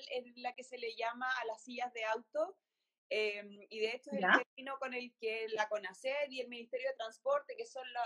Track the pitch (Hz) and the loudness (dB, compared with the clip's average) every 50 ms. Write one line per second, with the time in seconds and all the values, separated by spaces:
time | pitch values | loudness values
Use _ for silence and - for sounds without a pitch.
0 | 269 - - 254 247 247 240 247 247 247 247 254 254 - 254 240 240 226 226 - | -4 -4 -4 -4 -4 -6 -10 -6 -6 -6 -6 -6 -12 -10 -8 -6 -4 -4 -2 0
1 | 226 226 240 240 254 254 262 254 233 226 220 - - 254 247 240 247 247 233 233 | 0 0 0 0 0 0 0 0 0 -2 -4 -6 -8 -10 -4 -4 -4 -4 -2 -2
2 | 220 220 220 240 240 _ - 294 320 370 403 _ _ _ _ _ _ _ _ _ | 0 0 0 0 -2 _ 0 0 0 0 -2 _ _ _ _ _ _ _ _ _
3 | _ - - 214 214 208 208 208 202 202 202 202 202 - 214 220 214 220 233 247 | _ 0 2 2 2 2 0 -2 -6 -10 -14 -16 -14 -8 -2 0 0 0 0 -2
4 | - 294 226 - 190 180 208 254 247 _ - - 262 277 269 269 269 262 247 247 | -4 -2 0 4 8 10 10 8 8 _ -8 -8 -6 -4 -4 -2 -2 -2 -2 -2
5 | 247 240 _ - 233 220 220 226 226 220 220 214 214 208 214 208 196 185 190 - | -4 -4 _ -4 -2 0 0 0 -2 0 2 2 2 2 2 -2 -2 -4 -8 -4
6 | - 262 269 294 294 277 262 262 240 240 247 240 233 233 262 247 254 269 269 240 | -2 0 0 0 0 -2 -2 -6 -6 -6 -6 -10 -8 -6 -6 -4 -2 -2 -2 -2
7 | 226 226 - - - 262 285 294 285 - 254 220 233 233 - 262 254 247 247 240 | -4 -6 -6 -4 2 2 2 2 2 -2 -8 -8 -8 -8 -8 -10 -8 -6 -2 -2
8 | 233 | -2